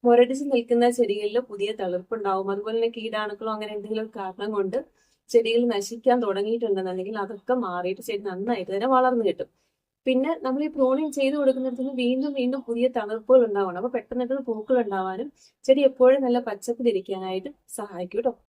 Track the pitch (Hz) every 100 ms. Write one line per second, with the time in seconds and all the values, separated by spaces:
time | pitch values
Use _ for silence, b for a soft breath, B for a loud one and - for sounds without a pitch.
0 | 240 240 247 269 285 262 233 240 240 240
1 | 220 208 208 220 254 202 202 214 190 180
2 | 180 226 202 190 196 196 208 226 226 233
3 | 220 214 214 208 220 214 214 208 208 220
4 | 220 220 190 185 208 208 190 226 277 _
5 | _ _ _ 240 226 233 240 208 202 233
6 | 254 247 220 196 208 233 226 196 185 185
7 | 185 220 196 208 - 254 202 175 180 190
8 | 240 202 202 185 208 226 190 196 240 262
9 | 254 247 208 - - _ _ _ _ _
10 | - 254 285 330 262 262 302 302 254 269
11 | 311 285 269 294 277 262 254 247 262 262
12 | 240 262 285 277 247 269 247 233 247 247
13 | 208 226 220 262 233 202 196 175 233 247
14 | 226 240 247 277 254 220 214 254 214 196
15 | 190 190 285 b b b - 269 277 262
16 | 254 269 254 240 240 202 - 233 240 196
17 | 190 190 190 185 190 - _ - 208 180
18 | 180 202 240 -